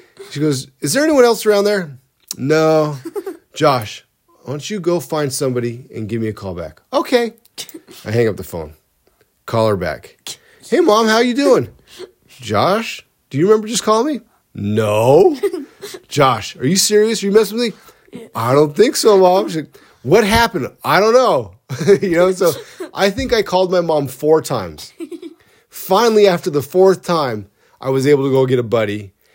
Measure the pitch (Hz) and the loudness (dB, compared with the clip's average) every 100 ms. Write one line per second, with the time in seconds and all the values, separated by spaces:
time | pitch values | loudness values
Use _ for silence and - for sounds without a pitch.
0 | - - - 143 151 131 - _ 147 247 | -12 -20 -14 -4 -2 -2 -6 _ -4 0
1 | 311 285 240 226 214 202 202 202 160 127 | 2 4 4 2 2 2 2 -2 -6 -14
2 | _ _ - - 135 156 156 156 151 139 | _ _ -16 -6 0 2 4 2 0 -4
3 | 330 415 392 - _ - 151 127 104 - | -10 -12 -12 -14 _ -2 0 0 -4 -14
4 | _ _ _ _ - 143 143 208 165 175 | _ _ _ _ -12 -12 -10 -6 -2 -2
5 | - 156 143 131 135 123 120 120 143 113 | -4 -4 -4 -4 -4 -4 -6 -8 -16 -12
6 | 107 113 110 104 95 87 78 - - 277 | -8 -6 -6 -8 -10 -10 -12 -16 -6 -6
7 | - 247 233 - _ - - - _ - | 0 0 -2 -8 _ -18 -18 -18 _ -18
8 | - 113 110 95 - 85 78 - _ _ | -6 0 0 -2 -10 -12 -12 -18 _ _
9 | _ _ _ _ - 117 110 98 85 64 | _ _ _ _ -6 0 0 0 -4 -8
10 | - _ - - _ _ - 294 330 214 | -14 _ -18 -18 _ _ -4 0 4 4
11 | 220 220 247 240 285 202 113 - _ - | 4 2 2 0 2 2 0 -10 _ -20
12 | - _ _ - 107 104 151 214 226 - | -20 _ _ -16 -4 0 0 0 -4 -12
13 | - _ _ 131 185 214 214 233 214 220 | -18 _ _ -2 2 2 0 -4 0 0
14 | 294 262 _ _ _ - 101 107 107 107 | 0 -6 _ _ _ -8 -4 -2 0 2
15 | 120 147 330 277 392 339 277 _ 403 - | 4 6 4 2 -4 -6 -12 _ -18 -18
16 | - 143 135 110 - - 131 190 - 208 | -8 0 2 0 -4 -6 -2 0 2 2
17 | 220 226 196 208 196 220 233 - - _ | 2 0 2 2 2 -2 -6 -8 -20 _
18 | _ - - 113 117 139 151 147 240 - | _ -20 -14 -6 0 2 2 4 2 4
19 | 226 196 185 185 220 160 - _ _ _ | 4 6 6 4 0 -6 -10 _ _ _
20 | 120 202 202 226 233 165 117 - - 165 | 2 2 4 2 0 -2 -8 -8 0 2
21 | 214 247 240 147 98 - - 131 165 185 | 4 4 4 0 -4 -14 -14 -4 2 2
22 | 196 165 180 185 175 139 - - 339 - | 2 2 2 2 0 -2 -8 -18 -14 -4
23 | 202 196 262 226 - 180 185 180 170 151 | -2 -2 -4 -2 0 0 0 0 0 -2
24 | 139 - 151 156 151 123 90 76 - - | -4 -4 0 2 0 -6 -8 -12 -18 -16
25 | 339 349 320 - _ _ _ - - 190 | -16 -16 -18 -20 _ _ _ -14 -2 0
26 | 233 214 202 170 185 143 131 185 190 180 | 2 4 4 2 -2 -4 -2 2 4 4
27 | - 170 135 107 95 _ _ - 131 135 | -2 -2 -2 -6 -12 _ _ -12 -4 -2
28 | 135 143 135 131 131 127 117 113 104 104 | 2 2 2 0 2 0 0 -2 -2 -6
29 | 101 _ _ | -12 _ _